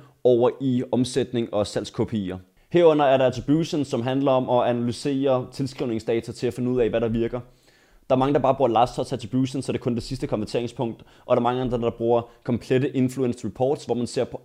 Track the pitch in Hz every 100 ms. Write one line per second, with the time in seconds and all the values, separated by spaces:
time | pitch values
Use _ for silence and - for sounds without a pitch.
0 | - _ 127 120 123 - 135 123 - 117
1 | 123 135 120 123 117 104 104 123 104 -
2 | 104 110 92 92 - _ _ 175 170 147
3 | 139 131 127 117 110 151 160 160 131 123
4 | 120 135 139 131 127 123 113 120 120 113
5 | 147 135 139 127 - - 135 - 131 113
6 | 117 117 117 110 123 120 123 127 110 113
7 | 117 113 117 123 123 _ _ _ _ _
8 | - 131 135 147 123 131 127 110 123 -
9 | 131 131 101 127 131 139 127 113 131 117
10 | - 131 139 113 104 123 120 - 117 107
11 | - - - 123 120 127 127 120 117 -
12 | 117 117 113 - - 117 - 131 143 135
13 | 127 127 123 120 107 - 127 160 - 120
14 | 120 - 117 -